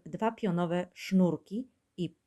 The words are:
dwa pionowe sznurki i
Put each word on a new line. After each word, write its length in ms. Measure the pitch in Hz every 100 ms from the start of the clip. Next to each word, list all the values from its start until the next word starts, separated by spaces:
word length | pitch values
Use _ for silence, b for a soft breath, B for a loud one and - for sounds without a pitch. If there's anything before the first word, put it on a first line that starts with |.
| -
dwa 260 | 175 220
pionowe 560 | 226 214 175 175 175 180
sznurki 720 | - - 190 180 151 - 208 262 _ _ -
i 180 | 170 -